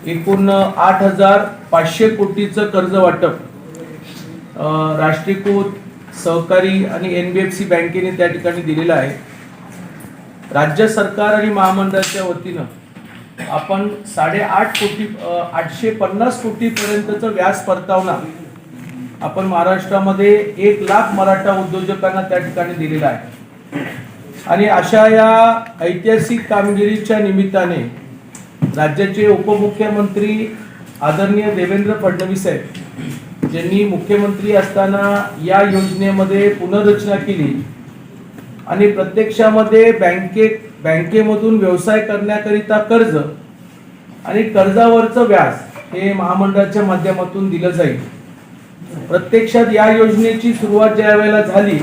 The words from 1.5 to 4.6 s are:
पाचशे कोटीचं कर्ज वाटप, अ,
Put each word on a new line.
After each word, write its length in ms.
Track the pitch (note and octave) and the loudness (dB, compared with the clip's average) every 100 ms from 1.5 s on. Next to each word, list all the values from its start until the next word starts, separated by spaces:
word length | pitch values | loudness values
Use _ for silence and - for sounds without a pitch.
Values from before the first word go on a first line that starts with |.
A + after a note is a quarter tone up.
| - - | -10 0
पाचशे 380 | E3 D#3+ - A3 | 0 0 2 2
कोटीचं 580 | - G3 G3+ G3+ G#3+ G3+ | 2 -2 -2 -4 -2 -2
कर्ज 280 | F#3+ F3 | 0 0
वाटप, 380 | F#3+ F3+ D#3 E3+ - - - - - - - - - - - - | 2 2 2 -2 -2 -12 -20 -20 -18 -16 -18 -18 -18 -18 -18 -18
अ, 400 | - | -8